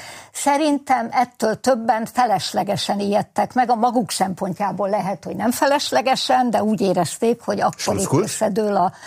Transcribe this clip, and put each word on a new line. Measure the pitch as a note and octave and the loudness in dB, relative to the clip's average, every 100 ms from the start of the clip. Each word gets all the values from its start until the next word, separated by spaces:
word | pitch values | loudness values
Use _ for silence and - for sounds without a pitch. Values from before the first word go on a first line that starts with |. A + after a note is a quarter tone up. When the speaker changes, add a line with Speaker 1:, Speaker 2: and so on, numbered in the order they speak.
| - - - | -20 -20 -16
Speaker 1:
Szerintem | - C#4+ C#4+ D#4 C#4+ - B3+ A#3 | -2 0 2 2 0 0 0 0
ettől | B3+ B3 - A3 G#3 | -2 -2 -2 -2 0
többen | - B3+ A3+ A3+ A3+ | 2 2 2 0 0
feleslegesen | - B3 F#3+ - G3+ F#3+ G3+ - G3+ | 0 2 2 0 -4 -2 -2 -2 -2
ijedtek | G3+ G3+ - - G3+ | 0 0 0 -2 0
meg. | B3+ A#3 | 0 2
A | |
maguk | A#3 B3 A#3+ G3+ | 2 2 2 -2
szempontjából | - F#3+ F3 F3+ E3 G3+ F#3 G3+ | -2 -2 -2 -6 -2 -4 -2 -2
lehet, | G#3 F3 G3 | 0 -2 -6
hogy | - F#3 | -8 -4
nem | G#3+ | -2
feleslegesen, | A#3+ C#4+ C#4+ - B3+ B3 A#3+ - B3+ B3 | 0 2 2 0 0 2 0 2 2 2
de | G3+ | 0
úgy | G#3 G#3+ | 0 0
érezték, | G3 F3+ E3+ - A#3 A#3 | 2 2 0 0 0 0
hogy | - F#3+ | -2 -2
akkor | F#3+ - | -2 -2
itt | |
Speaker 2:
Sluszkult? | - - - C#3 | -4 -2 0 0
Speaker 1:
összedől | G#3+ - A3 G#3+ G#3+ G3 | 0 -2 -2 0 0 0
a | F3+ - | 0 -2